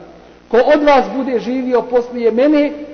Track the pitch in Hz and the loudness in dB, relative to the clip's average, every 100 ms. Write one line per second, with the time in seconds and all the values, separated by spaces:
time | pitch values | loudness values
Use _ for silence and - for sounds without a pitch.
0 | - - - - _ 247 269 302 294 269 | -16 -20 -20 -20 _ 0 2 2 4 2
1 | 196 254 262 233 196 262 254 233 240 247 | 2 -4 -4 -4 -4 -4 -2 -2 0 -2
2 | 240 247 226 226 294 294 294 - - | -2 -2 -2 2 2 2 0 -4 -14